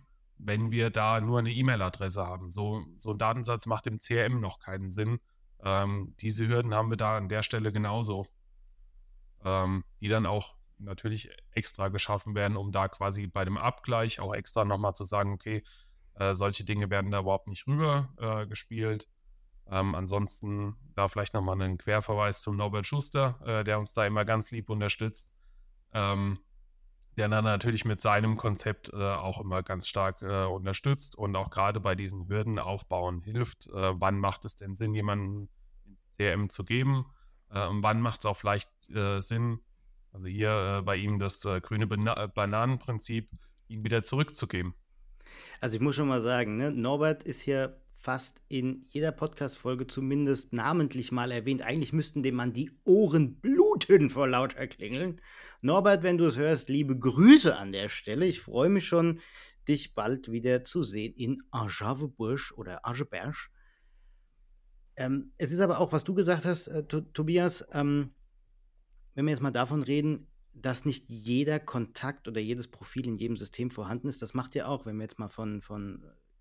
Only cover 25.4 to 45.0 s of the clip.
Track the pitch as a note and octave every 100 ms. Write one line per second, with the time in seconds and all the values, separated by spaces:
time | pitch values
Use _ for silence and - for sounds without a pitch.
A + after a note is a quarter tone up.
25.4 | - - - - _ A2 G2+ G2+ G2 F2+
26.4 | _ - - _ - - - - G#2 A2
27.4 | G#2+ G2+ A#2+ A2 A2 G2+ A2 G#2 A2 G#2+
28.4 | A2+ G2+ A2 G2+ - G2+ G2 G2 F#2+ F#2+
29.4 | G2 F#2 F#2 F#2 - G2+ F#2+ - F#2+ G2
30.4 | F#2+ F#2+ F#2+ F#2+ C#3 C#3 - - G2+ F#2+
31.4 | G2 - G2+ G#2 G2 F#2 G2 G2 F2+ G#2
32.4 | A2 G#2 F#2 G2 - F2+ F2+ F2 G2 A#2
33.4 | A#2+ - - F#2 F#2+ F2+ F#2+ G2 G2 -
34.4 | G2+ - G2 G2 A2 G#2+ G#2 G#2 G2 G#2
35.4 | G2+ - - - - - _ - G2+ F2+
36.4 | G#2 - F2+ B2 C3+ C3+ B2+ - - -
37.4 | _ G2+ F#2 G#2 G#2+ A2+ A#2+ - G#2+ G2
38.4 | G#2 G2+ - _ - G#2+ G2+ G2 - A2+
39.4 | A#2+ A2+ - _ - - - F#2+ F#2 G2+
40.4 | G#2+ G#2+ F#2+ G2 G2+ F#2+ G#2 G#2 G2 -
41.4 | G2+ F2+ - A2 G#2 G#2 A2 - G#2 -
42.4 | G2+ G#2+ B2 B2+ - A2 - A2+ - -
43.4 | - _ - A2 G#2+ A#2 - C3+ D3+ -
44.4 | - F#2 F2+ - _ -